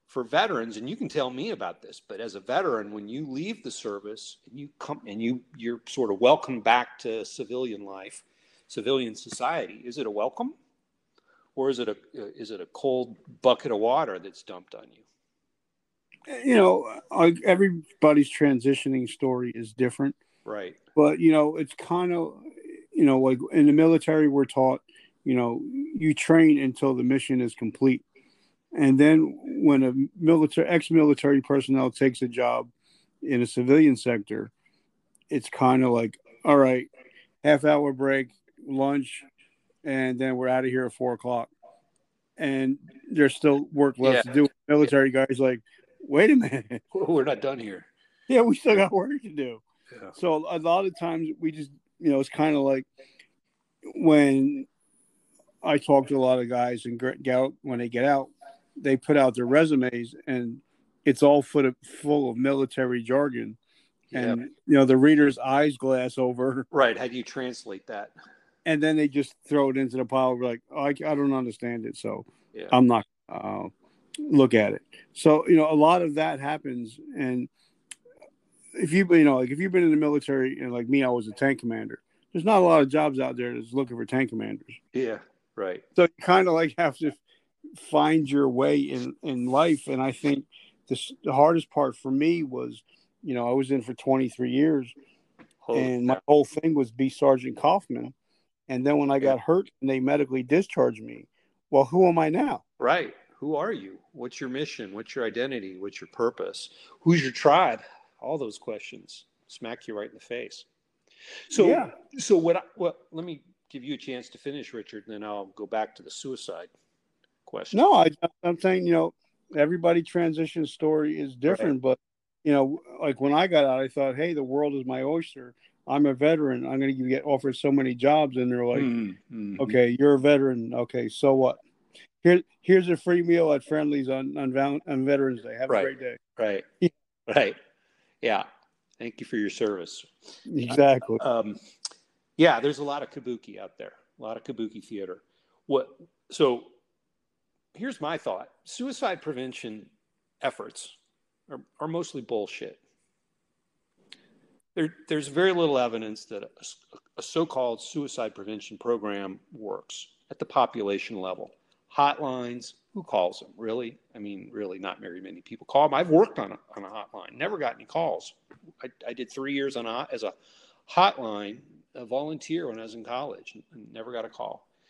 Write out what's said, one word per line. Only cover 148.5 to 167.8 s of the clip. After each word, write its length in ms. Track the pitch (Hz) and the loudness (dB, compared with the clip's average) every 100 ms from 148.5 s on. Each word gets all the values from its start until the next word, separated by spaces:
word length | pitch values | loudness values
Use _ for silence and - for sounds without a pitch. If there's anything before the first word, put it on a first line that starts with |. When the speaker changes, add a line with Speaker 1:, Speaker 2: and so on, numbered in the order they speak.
| _ - | _ -20
Speaker 1:
Suicide 560 | - 254 - 240 180 | -12 -10 -6 -6 -6
prevention 640 | 156 127 131 123 117 107 95 _ _ _ _ _ | -8 -10 -10 -12 -14 -16 -20 _ _ _ _ _
efforts 560 | 135 - 107 - - _ _ _ _ _ - | -8 -8 -16 -16 -20 _ _ _ _ _ -20
are, 120 | 135 - - | -20 -18 -12
are 80 | 156 | -8
mostly 340 | 165 170 147 | -6 -8 -12
bullshit. 560 | 113 113 98 - 98 - _ _ _ _ _ _ _ _ _ _ _ _ _ - _ _ _ _ _ - | -6 -6 -6 -10 -14 -16 _ _ _ _ _ _ _ _ _ _ _ _ _ -20 _ _ _ _ _ -6
There, 180 | 156 - - | -6 -6 -8
there's 200 | 156 139 | -6 -4
very 260 | 143 190 | 0 2
little 240 | 180 160 135 | 2 0 0
evidence 480 | 120 113 110 107 - | -2 -4 -10 -12 -14
that 180 | 104 | -16
a, 60 | - _ - - _ - _ - | -16 _ -20 -20 _ -20 _ -18
a 40 | |
so-called 600 | - 160 156 135 123 113 | -8 -4 -4 -2 -4 -6
suicide 540 | - 151 143 - 110 - | -10 -10 -10 -8 -10 -10
prevention 420 | 98 107 - 101 | -14 -14 -14 -12
program 640 | 120 117 104 101 98 95 _ | -4 -4 -4 -8 -8 -14 _
works 540 | - 107 95 - - - _ - | -16 -12 -12 -14 -20 -20 _ -20
at 100 | - | -14
the 60 | - | -4
population 760 | 139 120 120 101 101 - 104 | 0 0 -2 -4 -4 -6 -10
level. 300 | 92 90 - _ _ _ _ - | -10 -10 -14 _ _ _ _ 0
Hotlines, 800 | 143 - 143 127 120 120 - _ _ | 0 0 -6 -8 -10 -12 -16 _ _
who 80 | 104 | -16
calls 380 | 165 101 90 92 | -4 -2 -2 -4
them? 100 | - - | -20 -14
Really? 400 | 113 117 117 - _ 117 | -10 -8 -10 -16 _ -18
I 40 | |
mean, 300 | 104 98 107 | -16 -14 -14
really, 240 | 107 101 92 | -12 -10 -10
not 240 | 95 92 | -10 -12
very 200 | 90 90 | -14 -16
many 200 | 95 87 | -18 -20
people 240 | - 110 - | -20 -20 -2
call 220 | 139 120 | 2 2
them. 80 | 135 | 2
I've 140 | 175 | 4
worked 280 | 160 220 - | 4 4 0
on 140 | 98 | -10
a, 80 | - _ - | -12 _ -18
on 60 | |
a 40 | 98 | -16
hotline, 480 | 107 101 104 87 120 | -16 -16 -18 -18 -10
never 220 | 175 196 | -8 -6
got 180 | 131 | -8
any 100 | 117 | -8